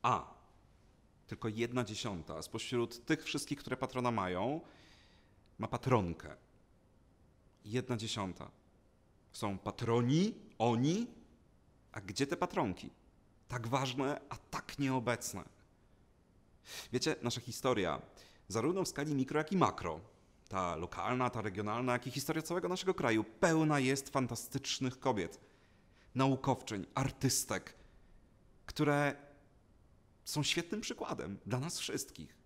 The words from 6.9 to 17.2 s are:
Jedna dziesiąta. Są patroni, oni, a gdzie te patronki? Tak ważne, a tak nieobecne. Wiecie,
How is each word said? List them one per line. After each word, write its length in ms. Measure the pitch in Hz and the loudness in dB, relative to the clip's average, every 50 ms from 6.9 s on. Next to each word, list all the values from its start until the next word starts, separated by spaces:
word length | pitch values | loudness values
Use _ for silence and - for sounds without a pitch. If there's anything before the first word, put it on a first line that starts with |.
| _ _ _ _ _ _ - _ _ _ _ - _ _ - | _ _ _ _ _ _ -20 _ _ _ _ -20 _ _ -12
Jedna 320 | 107 107 127 127 127 123 | -4 -2 -2 0 0 -2
dziesiąta. 540 | 104 110 110 - 113 98 92 82 - - - - _ _ _ _ - _ - _ _ _ _ _ _ _ _ | -2 -2 -4 -4 -4 -4 -4 -6 -10 -14 -16 -16 _ _ _ _ -20 _ -20 _ _ _ _ _ _ _ _
Są 260 | - - 113 104 98 92 | -8 -4 -4 -4 -4 -2
patroni, 760 | - 107 - - 117 113 117 120 120 123 139 165 190 220 214 - - - - _ | -4 -6 -4 -2 0 4 4 4 6 6 4 4 4 2 0 -6 -16 -20 -2 _
oni, 480 | 110 120 113 113 127 151 175 214 240 - - - - - - _ _ _ _ _ _ - _ _ _ - | 4 4 6 6 4 4 2 2 -2 -4 -8 -18 -20 -20 -20 _ _ _ _ _ _ -20 _ _ _ -14
a 80 | - 113 | -14 -12
gdzie 260 | 98 95 98 - 139 | -10 -8 -2 -2 0
te 100 | 139 175 | 0 0
patronki? 540 | 170 180 175 - 196 147 101 85 - - - - _ _ - _ - _ _ _ _ _ _ | -2 -2 0 2 0 2 2 0 -4 -8 -14 -14 _ _ -20 _ -20 _ _ _ _ _ _
Tak 180 | 127 123 113 | -6 -6 -2
ważne, 540 | 117 131 135 135 131 123 139 135 135 147 - - - | 0 0 0 0 0 -2 -2 -2 -2 -2 -4 -6 -12
a 80 | - | -14
tak 420 | - - _ - - - - - - | -14 -12 _ -10 -8 -8 -8 -4 -2
nieobecne. 680 | 139 135 131 131 113 123 120 - - - - 92 - - - - - _ _ _ _ _ - _ - _ _ _ _ _ _ - _ _ _ - _ - - - - - | 0 0 0 0 2 0 0 0 -2 -8 -8 -8 -12 -14 -20 -20 -20 _ _ _ _ _ -20 _ -20 _ _ _ _ _ _ -20 _ _ _ -20 _ -14 -14 -14 -10 -4
Wiecie, 240 | - 127 - 160 147 - | -2 0 0 0 -2 0